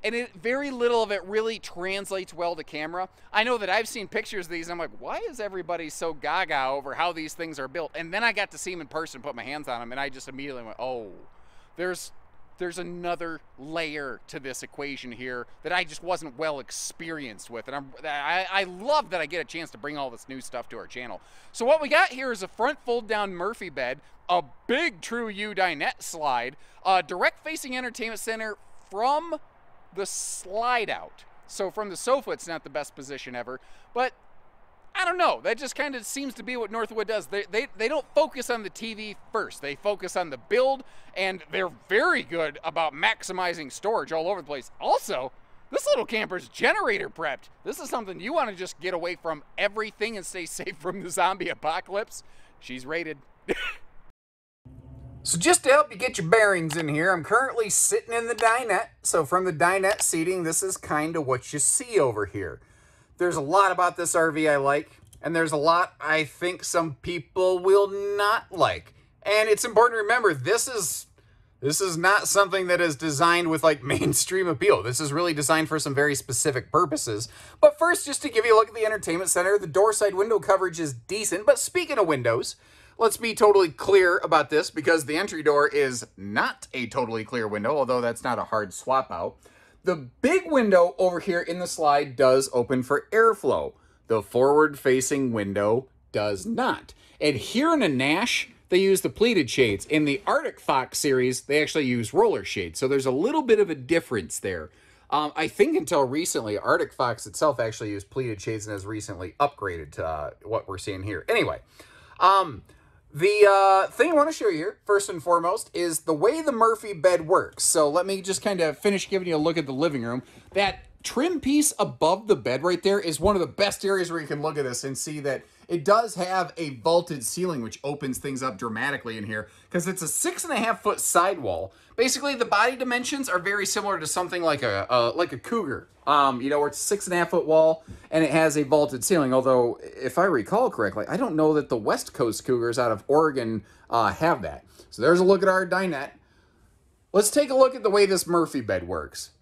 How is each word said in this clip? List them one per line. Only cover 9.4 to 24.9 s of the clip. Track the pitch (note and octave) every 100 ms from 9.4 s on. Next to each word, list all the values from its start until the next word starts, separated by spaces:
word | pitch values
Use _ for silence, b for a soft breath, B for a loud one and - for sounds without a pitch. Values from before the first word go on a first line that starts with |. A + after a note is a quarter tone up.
hands | A#2 D3 C#3
on | A#2+
'em, | A#2+
and | C3
I | C#3
just | C3 C3
immediately | C3+ C#3+ B2+
went, | A2+ -
"Oh, | B2 B2+ G#2 E2+ - b b b b -
there's, | F3+ F3 - - - - - -
there's | F3+ E3+
another | F3 F3 F3 F3 E3+ D#3+ - -
layer | C#3 E3 D#3+ D3 C#3 A2+ -
to | D#3+
this | C3+ B2+
equation | C3+ - C#3+ C3+ B2
here | A2+ B2+ B2+ A#2+ b
that | D#3
I | F3+
just | F3 D3
wasn't | E3+ F3 D#3+ B2
well | D#3 C#3+
experienced | A#2+ - - - E3 D#3+ C3+ G2 -
with." | A#2 A2+
And | C#3
I'm, | C#3 -
I, | D3+ D3 C#3+ F3 F#3
I | F#3+ F#3+
love | F3+ A3+ D4+ G3+
that | F3+
I | D3+
get | E3+
a | D3+
chance | E3 D#3+
to | A2
bring | C#3+ D3
all | C3+
this | A#2 -
new | C3
stuff | - B2 A#2+
to | A#2
our | F2
channel. | B2 B2 F#2 b b b
So | - A#3
what | D#4
we | C#4+
got | D#4 F4+
here | B3+ C4+
is | A3+
a | F#3
front | - B3 D4+ -
fold-down | A#3+ G#3+ G#3+ G3+
Murphy | F3 F#3 A#3 F#3
bed, | C#3 B2 C#3 b b -
a | F3+ C#3+ - -
big | B3 E4